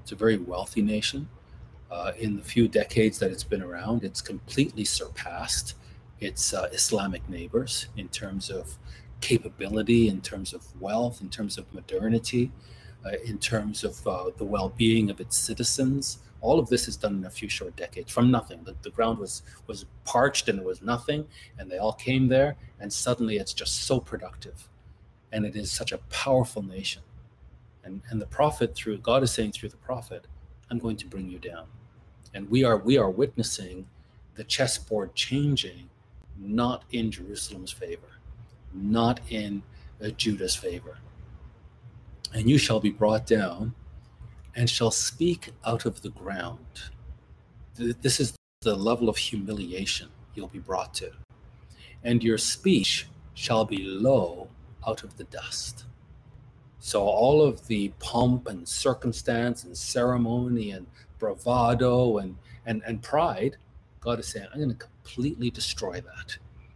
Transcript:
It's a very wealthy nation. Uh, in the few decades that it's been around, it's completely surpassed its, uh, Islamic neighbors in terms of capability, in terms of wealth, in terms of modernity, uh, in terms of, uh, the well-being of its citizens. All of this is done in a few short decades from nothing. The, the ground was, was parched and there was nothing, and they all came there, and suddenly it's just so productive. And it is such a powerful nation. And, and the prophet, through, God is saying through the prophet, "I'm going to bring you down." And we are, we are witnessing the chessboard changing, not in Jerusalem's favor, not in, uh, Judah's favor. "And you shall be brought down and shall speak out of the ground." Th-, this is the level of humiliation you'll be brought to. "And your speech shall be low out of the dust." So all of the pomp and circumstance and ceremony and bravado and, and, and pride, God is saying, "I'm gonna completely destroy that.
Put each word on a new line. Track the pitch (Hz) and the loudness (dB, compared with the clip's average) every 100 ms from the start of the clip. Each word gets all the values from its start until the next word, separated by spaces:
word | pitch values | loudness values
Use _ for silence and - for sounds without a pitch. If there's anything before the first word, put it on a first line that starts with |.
It's | - | -14
a | 101 | 2
very | 110 104 | 4 4
wealthy | 87 90 98 113 | 0 -6 -4 0
nation. | 104 107 - 139 151 - - - - - - | 2 2 -2 -4 -10 -14 -20 -20 -20 -20 -12
Uh, | 87 92 - | -6 -6 -4
in | 110 | -4
the | 101 | -4
few | - 117 113 | 0 4 6
decades | 107 - - 110 - | 4 2 4 4 4
that | 95 | -2
it's | 92 | -2
been | - 101 | -4 -4
around, | 90 87 98 117 | -4 -6 -2 -2
it's | 95 - | -2 -8
completely | - 95 - - 143 110 | -8 -12 -4 0 0 0
surpassed | 104 - - - - - - - - - - - - - | -2 -2 -4 -8 -8 -8 -2 -2 -4 -12 -18 -20 -20 -8
its, | 98 - - | -8 -2 0
uh, | 98 92 | 0 -2
Islamic | 107 - 107 98 90 - | 0 2 2 0 -4 -8
neighbors | 87 85 117 131 - - 104 | -10 -2 -2 -2 -6 -6 -10
in | - | -8
terms | - 101 98 - | -8 -6 -6 -6
of | 95 - - - - - - | -8 -8 -14 -16 -18 -18 -8
capability, | - 120 - - 98 107 107 117 110 | 2 2 2 -10 -2 0 6 6 6
in | 95 | 4
terms | - 92 95 | -6 -8 -8
of | - - - | -10 -16 -10
wealth, | 95 110 123 117 | -4 0 -2 -4
in | 95 | -12
terms | - 104 - | -6 -6 -6
of | - | -10
modernity, | - - 95 110 113 - 123 123 - - - - - | -16 -6 -2 2 2 2 0 0 -4 -20 -20 -20 -14
uh, | 95 - | -8 -6
in | 117 104 | -6 -4
terms | - 110 104 107 | 0 0 -2 -4
of, | 104 - | -6 -4
uh, | 107 92 92 - | -4 -2 -4 -6
the | |
well-being | 101 104 95 117 113 113 104 | -4 -2 -2 2 4 6 4
of | 101 | -2
its | 117 | -2
citizens. | - - 110 117 - 131 139 135 - - - | -2 -2 0 0 2 2 0 -2 -8 -16 -4
All | 113 160 | 4 4
of | 117 | 4
this | 127 - | 2 2
is | |
done | - 107 | -2 -2
in | 98 | -2
a | 92 | -6
few | - 104 | -8 -6
short | - 92 | -6 -8
decades | - - 90 - | -10 -10 -10 -4
from | - 123 | 4 6
nothing. | 123 - - | 6 0 -16
The, | - - | -14 -12
the | - | -8
ground | - 113 113 | 0 0 0
was, | 98 - - - | -6 -8 -12 -18
was | - 104 - - | -12 -12 -12 -14
parched | - 120 135 - - | 0 4 4 4 0
and | 98 | -2
there | 92 | -4
was | 92 | -4
nothing, | 101 120 - 147 151 - - - | -2 -2 0 -4 -4 -16 -18 -14
and | 92 | -8
they | 90 | -2
all | 107 | -2
came | - - 131 131 | -2 0 4 6
there, | 131 147 143 - - | 6 4 0 -14 -12
and | 104 | -8
suddenly | - 123 123 113 104 | -2 -2 0 0 0
it's | 95 | -2
just | - - - | -6 -4 -4
so | - 131 | 0 0
productive. | - - - - - - - - - - - _ _ | 0 -10 -10 -14 -16 -16 -20 -20 -20 -20 -20 _ _
And | 110 | -4
it | 104 | -2
is | 107 98 | -4 -4
such | - - | -4 -4
a | 95 - | -6 -6
powerful | - 139 131 123 110 | -4 4 4 4 -4
nation. | 95 95 98 - - - - _ - - - _ | -8 -6 -6 -6 -14 -20 -20 _ -20 -20 -20 _
And, | 92 95 - | -12 -12 -6
and | 110 | -6
the | 104 | -4
prophet, | - 147 - 120 | 2 2 4 -2
through, | - 110 101 | 0 -4 -2
God | - 127 | 4 4
is | 123 | 4
saying | - 107 | 2 -2
through | - 107 | -4 -10
the | - | -12
prophet, | - 123 - 87 - - - - - | -8 -8 -8 -14 -14 -20 -20 -20 -8
"I'm | 120 | -4
going | 113 107 | -2 -4
to | 90 | -8
bring | 95 92 | -10 -10
you | 87 | -10
down." | 87 85 82 - - - - - - | -12 -12 -16 -20 -20 -20 -20 -20 -16
And | 98 98 | -12 2
we | 120 | 4
are, | 127 107 | 6 6
we | 104 | 6
are | 135 98 | 6 6
witnessing | 92 139 - 113 - 95 90 95 - - - - | 2 0 0 -4 -4 -8 -12 -14 -20 -20 -20 -20
the | - | -18
chessboard | - - 127 - - 107 95 | -4 0 2 0 -2 -4 -2
changing, | - - 135 147 135 92 85 87 _ _ - - 101 | -4 -2 2 2 2 -2 -12 -20 _ _ -20 -18 -14
not | 98 110 123 123 - | -4 0 0 -2 -4
in | 120 110 | -2 -2
Jerusalem's | 98 90 104 - 95 92 | -4 -10 -8 -10 -10 -12
favor, | - 104 107 - - - - - - - | -10 -10 -10 -14 -20 -20 -20 -20 -20 -16
not | 95 101 113 117 123 - | -6 0 4 4 2 -4
in, | 113 101 101 - - - - | -6 -4 -8 -8 -20 -20 -8
uh, | 104 | -8
Judah's | - 113 98 92 | -2 -2 0 -2
favor. | - 92 87 80 76 - - - - - - - - - - - - - | -2 -4 -6 -12 -18 -20 -20 -18 -18 -20 -20 -20 -20 -20 -20 -20 -14 -6
"And | 113 110 | 2 6
you | 143 | 6
shall | - 110 | 6 2
be | 101 | 2
brought | 101 107 110 | 4 4 4
down | - 110 95 87 113 - - - - - - - - | 4 4 4 -2 -6 -6 -16 -20 -20 -20 -18 -18 -10
and | - 120 | 0 2
shall | - 127 | 4 2
speak | - - - 170 170 - - | 2 -2 2 0 2 -6 -6
out | 113 117 | -2 0
of | 117 - | -2 -4
the | 101 | -12
ground." | - 90 95 87 - - - - - - - _ - _ - - | -10 -8 -6 -6 -10 -14 -16 -16 -16 -16 -18 _ -20 _ -20 -20
Th-, | - 120 123 | -4 -4 2
this | 135 - | 2 2
is | 131 - _ _ | 0 -2 _ _
the | 110 | 0
level | 98 107 117 117 | 2 2 4 2
of | - | 2
humiliation | - 104 98 104 87 92 98 - 82 - - | -2 -2 -4 -6 -6 -4 -4 -4 -6 -20 -16
you'll | - 90 | -12 -12
be | - | -12
brought | - 92 - | -4 -4 -4
to. | - - - - - - - - - - - | -8 -10 -14 -20 -20 -20 -20 -20 -20 -20 -8
"And | 120 120 | 2 4
your | 113 110 | 4 2
speech | - - 196 147 95 - - - - | 0 2 4 4 4 -2 -4 -18 -18
shall | - - 113 | -8 2 2
be | 107 98 | 2 -2
low | 95 95 123 135 87 87 95 - - - | -4 2 6 6 4 -4 -14 -18 -20 -8
out | 110 110 | -6 -6
of | 101 - | -8 -16
the | |
dust." | - - - - - - - - - - - - - - - - | -14 -12 -8 -8 -8 -12 -18 -20 -20 -20 -20 -20 -20 -20 -20 -14
So | - 107 | -2 2
all | 101 101 123 151 | 4 6 8 8
of | 147 117 | 8 4
the | - 107 101 - | -2 0 0 -4
pomp | - 117 123 123 - | -2 4 4 4 0
and | 92 85 | -10 -6
circumstance | - 139 120 123 - - 117 120 117 | 0 0 2 -2 -2 0 2 0 -2
and | - | -8
ceremony | 87 - 127 123 123 117 123 123 120 104 | -10 -2 2 2 4 2 2 2 0 -2
and | 95 92 - - - | -8 -12 -20 -20 -4
bravado | 107 95 120 123 117 117 127 123 123 104 | -4 -2 2 6 6 6 6 6 4 2
and, | 95 90 - - | -2 -10 -18 -14
and, | 117 107 113 | -4 -4 -2
and | 113 | -6
pride, | - 147 170 95 123 - - - _ - | 0 2 2 2 -2 -4 -20 -20 _ -6
God | 117 117 | -2 -2
is | - | -4
saying, | 107 95 | -10 -10
"I'm | 143 | -4
gonna | 147 | -4
completely | 117 - - - - 139 - 120 | -4 -12 -20 -12 -2 -2 0 -4
destroy | 113 - - - 90 | -2 -6 -4 -6 -6
that. | - - - - - - - | -10 -14 -12 -14 -14 -20 -20